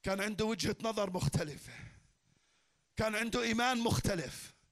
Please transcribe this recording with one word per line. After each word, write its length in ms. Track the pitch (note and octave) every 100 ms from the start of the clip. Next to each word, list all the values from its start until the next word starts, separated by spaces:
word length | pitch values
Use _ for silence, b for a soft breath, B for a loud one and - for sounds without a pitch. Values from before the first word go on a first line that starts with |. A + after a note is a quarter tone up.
كان 180 | - G3
عنده 240 | - G3+ A3
وجهة 300 | A3 - -
نظر 280 | A3+ G#3+ G3+
مختلفة، 640 | F3+ D3 - D#3 C3+ - - - - _ _ _ b b b b b b -
كان 200 | A3 G#3+
عنده 260 | A3+ A#3+
ايمان 360 | A#3 A3+ B3 A#3+
مختلف. 760 | A#3 - - F#3+ B2+ - - _ _